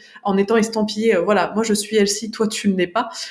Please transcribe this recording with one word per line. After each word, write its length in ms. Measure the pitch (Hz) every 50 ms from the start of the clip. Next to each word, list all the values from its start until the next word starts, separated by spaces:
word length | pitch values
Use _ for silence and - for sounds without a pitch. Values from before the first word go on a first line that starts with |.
| - - - -
en 160 | - 202 190 196
étant 180 | 202 202 226
estampillés, 580 | 226 214 220 - 220 214 208 - 214 220 226 208
euh, 40 | 175
voilà, « 320 | 165 202 214 202 - - 185
Moi, 80 | 208
je 120 | 226 220 208
suis 220 | 202 - - 220
Elsie, 340 | 214 202 202 - - 233 208
toi, 180 | - - 220 214
tu 200 | - - - 202
ne 60 | 190
l'es 100 | 185 180
pas », 240 | 180 - 226 247 - - - - -